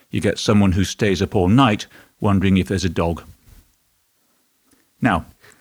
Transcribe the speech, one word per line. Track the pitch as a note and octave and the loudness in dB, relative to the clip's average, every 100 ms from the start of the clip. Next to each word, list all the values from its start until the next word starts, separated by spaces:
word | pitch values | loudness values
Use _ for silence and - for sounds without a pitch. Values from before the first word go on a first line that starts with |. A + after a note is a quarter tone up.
| - | -10
you | A2+ | -4
get | G#2+ - | -4 -2
someone | - G#2 G2 | 0 2 2
who | F#2 | 2
stays | F#2 - G#2+ F2+ | -2 -2 -2 0
up | F#2+ G#2 | -2 0
all | F2+ | 2
night | B2 B2+ G#2 - - _ - | 4 2 0 -8 -20 _ -6
wondering | G#2 G2 F#2+ F#2+ | -2 0 2 2
if | E2+ | 0
there's | F#2+ | -2
a | F2+ | -2
dog. | F2 E2+ E2+ - - _ - _ _ _ _ _ _ _ _ _ _ _ _ _ - | -2 -4 -4 -12 -20 _ -20 _ _ _ _ _ _ _ _ _ _ _ _ _ -4
Now, | B2+ F2 - _ - _ | -2 -2 -4 _ -20 _